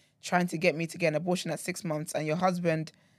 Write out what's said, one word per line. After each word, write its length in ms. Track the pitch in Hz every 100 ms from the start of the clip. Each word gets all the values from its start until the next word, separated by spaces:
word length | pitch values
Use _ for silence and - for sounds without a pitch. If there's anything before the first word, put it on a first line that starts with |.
| _ _
trying 240 | - 180 175
to 100 | 160
get 160 | 175
me 120 | 151 165
to 120 | 175
get 100 | 170
an 60 |
abortion 360 | 151 180 180 165
at 80 | 160
six 260 | - 175
months. 280 | 170 151 156
And 140 | - 156
your 100 | 156
husband 560 | 190 180 175 160 156 - _